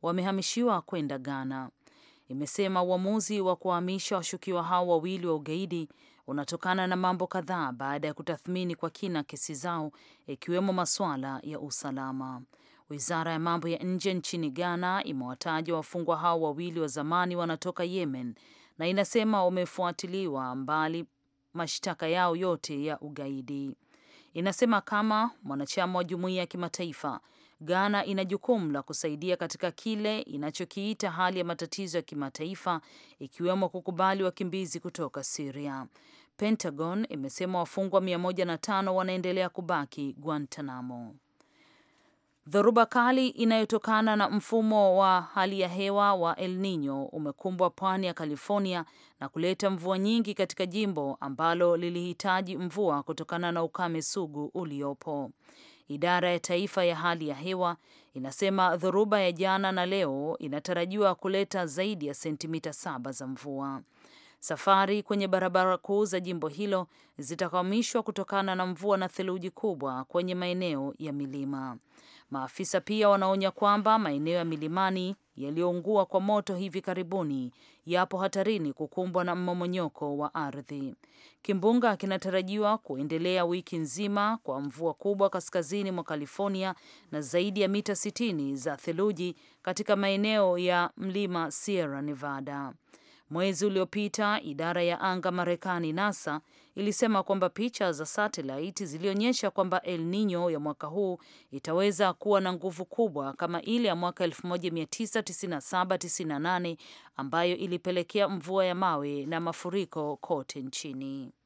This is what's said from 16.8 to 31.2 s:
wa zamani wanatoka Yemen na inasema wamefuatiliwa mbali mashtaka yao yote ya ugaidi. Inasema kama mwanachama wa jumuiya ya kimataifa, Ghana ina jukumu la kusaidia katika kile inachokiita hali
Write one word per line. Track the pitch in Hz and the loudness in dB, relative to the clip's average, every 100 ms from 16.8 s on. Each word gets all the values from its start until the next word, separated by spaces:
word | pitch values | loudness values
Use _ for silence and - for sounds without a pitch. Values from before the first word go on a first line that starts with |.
wa | 156 | -2
zamani | 151 147 175 180 175 | -2 0 2 2 0
wanatoka | 170 160 185 180 | -2 -2 -4 -4
Yemen | 175 185 165 131 123 110 - - - - | -2 -2 -2 -4 -6 -10 -18 -20 -20 -4
na | 165 | 0
inasema | 190 196 233 220 208 | 2 2 2 4 4
wamefuatiliwa | 180 185 175 - 175 170 180 185 185 135 127 127 | 4 2 -2 -2 -4 -2 -6 -4 -4 -4 -4 -6
mbali | 135 156 156 165 165 _ _ _ _ | -2 0 0 -2 -8 _ _ _ _
mashtaka | 165 165 - 196 170 160 | -6 -4 -4 -4 -2 0
yao | 175 180 170 | 4 4 4
yote | 185 165 - 143 | 0 0 -2 -4
ya | 151 147 | -4 -4
ugaidi. | 147 143 139 135 127 143 139 - _ _ _ - _ | -8 -10 -8 -8 -6 -6 -6 -10 _ _ _ -20 _
Inasema | 165 185 185 247 208 | -2 -2 4 4 4
kama | - 208 220 214 226 - | 4 0 4 4 2 -2
mwanachama | 202 139 143 - 180 180 | -8 -6 -2 0 0 0
wa | |
jumuiya | 175 180 185 185 | -2 -2 -2 -2
ya | 175 | -4
kimataifa, | 180 175 - 175 143 147 120 _ _ _ _ | -4 -6 -4 -6 -4 -6 -6 _ _ _ _
Ghana | 156 180 202 202 | 0 2 4 2
ina | 196 190 | 0 -2
jukumu | 190 202 - 233 165 | -2 -2 2 2 2
la | 143 | -2
kusaidia | 135 147 160 151 180 180 | -4 -4 -4 -2 -2 0
katika | 165 - 180 | -2 -4 -6
kile | - 220 214 214 214 | -4 -4 -2 -2 -2
inachokiita | - 143 170 - 180 - 202 220 196 | -6 -6 -6 -6 -8 -4 -4 -2 -4
hali | 165 | 0